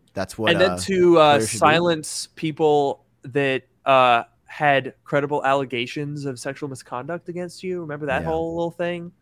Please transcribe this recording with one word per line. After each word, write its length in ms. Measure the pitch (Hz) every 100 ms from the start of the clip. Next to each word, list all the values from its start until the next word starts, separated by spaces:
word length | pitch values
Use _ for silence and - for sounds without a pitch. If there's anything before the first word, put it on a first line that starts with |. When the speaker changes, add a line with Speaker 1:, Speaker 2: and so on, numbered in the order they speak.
| _
Speaker 1:
That's 240 | - 92 -
what, 140 | 107
Speaker 2:
And 80 | -
then 100 | 190
Speaker 1:
uh, 60 | 185
Speaker 2:
to, 380 | - 190 175 170
uh, 120 | 151
Speaker 1:
Twitter 140 | 143 110
should 40 |
do. 40 | 117
Speaker 2:
silence 680 | 151 160 175 160 151 - - -
people 680 | 160 147 156 147 139 - _ _
that, 400 | 139 131 139 131 - _ -
uh, 380 | 135 127 117 - _ _
had 480 | - 151 139 127 -
credible 400 | - 143 139 147
allegations 800 | 135 139 135 120 123 - 147 147 139
of 140 | 123
sexual 300 | 139 135 147
misconduct 580 | 131 - 123 139 170 175
against 340 | 175 180 -
you. 180 | 185 180
Remember 240 | 160 147 147
that 160 | 131
Speaker 1:
Yeah. 60 | 160
Speaker 2:
whole 260 | 160 165 165
little 160 | 170
thing? 400 | - 175 175 175 -